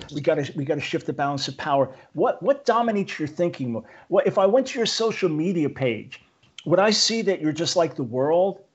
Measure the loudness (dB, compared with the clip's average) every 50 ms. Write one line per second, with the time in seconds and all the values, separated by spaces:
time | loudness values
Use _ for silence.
0 | -12 -12 -10 -4 0 0 0 0 -2 -4 -6 -4 -4 -2 -2 -4 -4 -4 -6 -6
1 | -4 -6 -4 -2 -2 -2 -2 -4 -6 -8 -8 -8 -2 0 2 2 2 0 -2 -10
2 | -20 _ -2 0 0 0 0 0 0 0 0 2 0 0 2 2 2 0 0 0
3 | -2 -2 -4 -6 -6 -6 -2 -2 -2 -2 -2 -4 -4 -4 -4 -6 -8 -10 -16 -20
4 | -6 0 0 2 2 2 4 4 4 6 4 4 2 2 0 -2 -2 0 0 0
5 | 0 -2 0 0 0 0 0 0 0 0 0 0 0 -2 -2 -2 -2 -2 -2 -4
6 | -8 -14 -18 -20 _ _ _ _ _ _ _ -10 -2 2 2 4 4 4 4 2
7 | 2 0 0 0 0 0 -2 0 0 -2 -2 -2 -4 0 2 2 2 2 0 -4
8 | -6 -4 -2 0 0 2 4 2 2 2 0 -6 -14 _